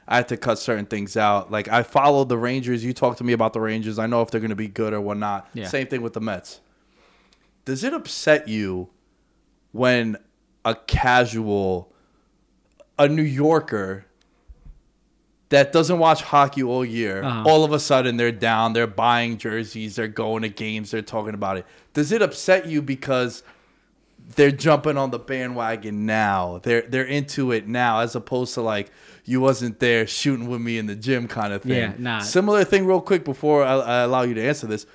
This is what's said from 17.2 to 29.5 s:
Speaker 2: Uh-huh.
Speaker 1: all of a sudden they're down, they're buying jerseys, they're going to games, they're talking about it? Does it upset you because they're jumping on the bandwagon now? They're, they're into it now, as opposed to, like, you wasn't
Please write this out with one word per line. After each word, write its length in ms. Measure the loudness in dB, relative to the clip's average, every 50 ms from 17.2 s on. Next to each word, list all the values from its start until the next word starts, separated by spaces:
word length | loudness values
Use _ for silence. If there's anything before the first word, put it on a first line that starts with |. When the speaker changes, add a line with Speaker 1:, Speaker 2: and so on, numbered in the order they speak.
| -4
Speaker 2:
Uh-huh. 220 | -4 -4 0 4
Speaker 1:
all 160 | 6 6 6 6
of 100 | 4 2
a 60 | 0
sudden 380 | 2 2 2 4 4 2 2
they're 160 | 2 2 0 0
down, 400 | 0 0 2 2 4 2 2 2
they're 160 | 2 0 0
buying 500 | 0 0 2 4 4 2 2 -2 -4 -6
jerseys, 560 | -6 -6 -4 -4 -6 -8 -10 -10 -10 -8 -6
they're 140 | -6 -6 -6
going 340 | -4 -4 -4 -4 -2 -4 -4
to 60 | -6
games, 420 | -6 -6 -8 -6 -6 -6 -8 -6
they're 120 | -6 -6 -6
talking 320 | -6 -6 -6 -6 -6 -6
about 220 | -6 -4 -4 -4
it? 100 | -4 -8 _ -18 -20 _ _ -2
Does 160 | -2 0 2
it 100 | 2 2
upset 460 | 2 2 0 -2 0 2 2 2 2
you 160 | 0 -2 -2 -2
because 600 | -2 -6 -6 -2 -2 0 0 0 -2 -4 -8 -18 -20 -20 _ _ _ _ _ _ _ _ _ _ _ _ _ -20 -4 4
they're 160 | 6 6 6
jumping 460 | 6 4 2 4 4 4 2 0 0
on 140 | 0 -2 -2 -4
the 80 | -6
bandwagon 840 | -6 -6 -6 -6 -6 -6 -6 -4 -4 -4 -4 -4 -6 -8 -6 -4 -2
now? 540 | 0 2 2 2 2 2 0 0 -2 -6 -6 -2
They're, 180 | 0 0 0 0
they're 220 | 0 -2 -2 -2
into 480 | -2 -2 -4 -4 -4 -4 -4 -2 0 0
it 160 | -2 -2 -2
now, 320 | -2 0 2 2 2 2
as 160 | 0 -2 -4
opposed 380 | -8 -8 -4 -4 -4 -4 -4 -4
to, 60 | -4 -4
like, 280 | -2 -2 -4 -4 -8 _ -20 -20 -20 -20 -16 -8
you 160 | -2 0 2
wasn't 380 | 4 2